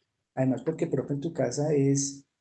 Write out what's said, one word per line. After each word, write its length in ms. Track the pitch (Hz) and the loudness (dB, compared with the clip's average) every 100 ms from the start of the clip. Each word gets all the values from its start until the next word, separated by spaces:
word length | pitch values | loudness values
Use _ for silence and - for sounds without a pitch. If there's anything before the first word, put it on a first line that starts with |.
| _ _ _ - | _ _ _ -2
Además, 260 | 131 123 | 0 0
porque 240 | - 160 165 | -2 -2 -2
Profe 280 | - - 143 | -2 -2 -4
en 60 | |
tu 120 | 165 | -4
Casa 400 | 160 123 127 151 | -2 -2 0 0
es, 520 | 147 139 139 139 - - _ | 4 4 4 0 -8 -18 _